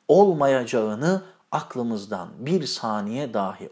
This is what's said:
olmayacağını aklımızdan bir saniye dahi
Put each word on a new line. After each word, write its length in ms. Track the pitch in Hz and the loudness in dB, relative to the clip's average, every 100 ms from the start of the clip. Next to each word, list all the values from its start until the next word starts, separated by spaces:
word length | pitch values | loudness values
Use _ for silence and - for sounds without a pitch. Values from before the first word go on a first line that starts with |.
| - | 4
olmayacağını 1120 | 170 202 160 139 135 117 123 107 107 160 190 - - _ | 6 6 4 2 2 0 0 0 0 0 0 -2 -18 _
aklımızdan 760 | 151 - 127 117 107 101 95 92 - | -6 -6 -6 -4 -4 -6 -8 -10 -10
bir 260 | 131 180 135 | -2 0 0
saniye 680 | - 113 107 104 123 143 | -4 -4 -4 -4 -4 -4
dahi 360 | 110 95 98 - | -2 -4 -6 -10